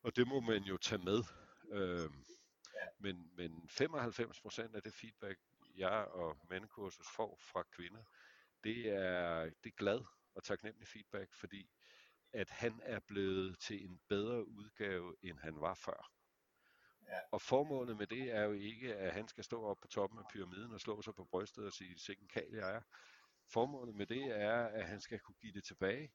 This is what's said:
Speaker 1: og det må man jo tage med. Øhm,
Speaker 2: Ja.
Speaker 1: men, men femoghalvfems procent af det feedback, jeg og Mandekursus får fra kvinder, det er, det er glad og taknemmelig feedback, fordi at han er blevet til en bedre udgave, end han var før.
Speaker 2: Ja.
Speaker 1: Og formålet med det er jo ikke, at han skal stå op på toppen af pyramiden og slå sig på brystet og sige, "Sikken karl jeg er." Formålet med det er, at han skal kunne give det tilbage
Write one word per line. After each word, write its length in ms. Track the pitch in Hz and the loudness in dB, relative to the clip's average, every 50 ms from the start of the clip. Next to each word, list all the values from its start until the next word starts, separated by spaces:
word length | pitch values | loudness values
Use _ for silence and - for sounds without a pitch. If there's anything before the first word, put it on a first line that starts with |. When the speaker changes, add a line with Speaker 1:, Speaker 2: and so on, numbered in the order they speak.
| - | 0
Speaker 1:
og 120 | 120 - | 4 8
det 120 | 123 123 | 8 8
må 120 | 120 135 135 | 8 6 4
man 240 | 120 113 110 101 98 | 6 6 6 6 6
jo 140 | 98 95 | 2 -2
tage 240 | 90 - - 110 98 87 | 0 2 2 2 2 4
med. 200 | 90 101 120 117 - - - - - - - - - | 6 6 6 4 2 -8 -16 -20 -20 -20 -20 -10 -4
Øhm, 560 | 104 101 95 90 87 87 82 76 71 69 64 - - - - _ _ _ _ - - | 0 2 2 2 2 0 0 -2 -4 -10 -18 -18 -20 -20 -20 _ _ _ _ -12 -8
Speaker 2:
Ja. 140 | - - - - _ | -6 -6 -6 -8 _
Speaker 1:
men, 360 | 104 101 92 87 85 80 90 | -4 -4 -4 -4 -8 -12 -8
men 340 | 87 87 82 80 82 82 80 | -4 -4 -4 -4 -8 -12 -8
femoghalvfems 720 | - - 135 160 160 147 120 120 104 - 117 107 - - | 2 4 4 4 4 0 0 0 0 0 -2 -2 -2 -12
procent 340 | - 107 - - 113 113 110 | -12 -8 -6 -6 -6 -4 -6
af 80 | 107 - | -8 -8
det 100 | 113 - | -8 -10
feedback, 460 | - - 113 _ _ 110 98 95 _ _ _ _ _ - - - | -10 -14 -14 _ _ -8 -8 -8 _ _ _ _ _ -20 -18 -4
jeg 300 | 92 92 90 104 110 101 | 2 4 4 4 4 2
og 300 | - 90 92 85 80 76 78 82 85 | 0 -2 0 0 0 -2 -4 -6 -4
Mandekursus 580 | 90 92 107 110 - - 101 95 - - - - - | -4 -4 -4 -6 -8 -8 -6 -6 -8 -10 -14 -8 0
får 220 | - 113 104 92 - | 0 0 0 -2 -12
fra 220 | - - - 95 87 | -18 -4 -2 -2 -2
kvinder, 400 | _ - - 87 87 98 113 110 - - - - - - - - _ _ _ - | _ -8 -10 -10 -10 -10 -14 -18 -18 -20 -20 -20 -20 -20 -20 -20 _ _ _ -2
det 260 | 107 113 120 117 110 | -2 -2 0 2 2
er, 540 | 101 98 95 92 90 90 87 85 82 82 80 82 78 _ - | 2 4 4 4 4 4 2 2 2 2 0 -2 -4 _ -12
det 60 | 113 | -12
er 60 | - | -4
glad 240 | - 101 101 104 127 113 - - _ _ _ _ | 2 4 4 4 4 0 -8 -16 _ _ _ _
og 80 | 95 - | -10 -2
taknemmelig 440 | - 101 - - 107 107 104 113 | -2 -2 -2 -2 -8 -10 -10 -16
feedback, 460 | - - 107 104 _ - 98 98 - - | -16 -16 -16 -12 _ -6 -6 -6 -8 -10
fordi 360 | - - 95 98 98 92 _ _ _ - - - - - - _ _ _ _ - | -12 -10 -10 -10 -12 -14 _ _ _ -20 -20 -20 -20 -20 -20 _ _ _ _ -2
at 160 | 113 98 - | -2 -2 -2
han 300 | - - 120 120 110 117 - | -2 0 0 0 0 0 -4
er 160 | - 113 101 | -4 -4 -4
blevet 600 | - - 104 98 98 95 95 95 95 95 90 - | -4 -2 2 2 4 4 4 4 2 0 -2 -6
til 260 | - - 107 98 101 | -6 -6 -4 -6 -6
en 140 | 90 90 87 _ _ | -10 -12 -14 _ _
bedre 380 | 104 101 104 113 120 120 104 | 2 2 4 2 2 0 -2
udgave, 680 | - 113 104 104 107 _ - 107 101 95 90 87 90 82 _ | -4 -8 -14 -14 -14 _ -2 0 0 0 0 -2 -4 -8 _
end 180 | - 90 82 67 | -8 -8 -8 -6
han 220 | 76 80 80 76 | -6 -6 -2 0
var 120 | 76 87 95 | 0 0 0
før. 380 | - - - - - - - _ _ _ _ _ _ _ _ _ _ _ _ _ _ _ - _ _ - - | 0 -4 -4 -4 -4 -8 -16 _ _ _ _ _ _ _ _ _ _ _ _ _ _ _ -20 _ _ -10 -6
Speaker 2:
Ja. 80 | 90 92 - - | -6 -6 -2 -2
Speaker 1:
Og 100 | - 98 | -2 -2
formålet 560 | - - 127 135 147 156 143 131 123 120 110 | 2 6 6 6 6 4 0 -2 0 -2 -2
med 100 | 104 104 | -2 -2
det 240 | 98 110 127 131 123 | -2 -2 -4 -2 0
er 120 | 113 107 107 | 2 4 4
jo 80 | 107 | 4
ikke, 440 | 104 101 101 104 113 113 127 127 107 | 2 0 -4 -6 -8 -6 -6 -4 -4
at 180 | 101 95 90 80 | 0 0 0 0
han 140 | 98 110 | 0 -4
skal 160 | 113 - - 101 | -4 -8 -12 -6
stå 200 | - 120 117 110 | -4 -4 -2 0
op 120 | 104 98 - | -2 -2 -2
på 60 | - | -6
toppen 320 | - - 110 101 98 113 113 | -4 0 2 2 2 0 -8
af 60 | 101 - - | -14 -10 -6
pyramiden 400 | 107 95 87 90 95 113 120 113 | -6 -6 -6 -6 -8 -8 -8 -8
og 80 | 95 | -6
slå 200 | - 117 107 104 | -2 -2 -2 -2
sig 140 | 101 113 104 | -4 -8 -8
på 100 | - 92 | -8 -6
brystet 400 | - - 90 104 104 - - 104 | 0 2 2 2 0 -6 -6 -6
og 80 | 98 - | -6 -6
sige, 260 | - 95 90 87 82 | -8 -10 -10 -12 -10
"Sikken 280 | - - 101 98 101 | -8 -8 -8 -10 -10
karl 280 | - - 113 - - 110 | -2 -2 -2 -2 -2 -4
jeg 200 | 110 98 92 101 | -2 0 0 0
er." 60 | 117 - _ - - - - - - - _ _ _ _ | -2 -6 _ -20 -20 -20 -20 -20 -20 -20 _ _ _ _
Formålet 480 | - - 113 120 139 147 131 123 120 107 | 2 4 4 4 4 2 -6 -6 -6 -2
med 100 | 101 101 | -4 -2
det 180 | 92 113 131 139 135 113 104 | 0 0 0 0 0 2 4
er, 240 | 104 104 113 120 117 | 6 6 6 6 4
at 200 | 110 104 110 95 | 2 0 0 -2
han 140 | 82 104 98 | -2 -4 -6
skal 180 | - - 117 101 | -6 -6 -6 -6
kunne 160 | - - 101 | -6 -10 -18
give 180 | _ - 110 92 | _ -14 -8 -8
det 100 | 101 - | -8 -8
tilbage 480 | - 95 _ 95 95 107 135 156 147 | -8 0 _ 4 4 4 2 -2 -10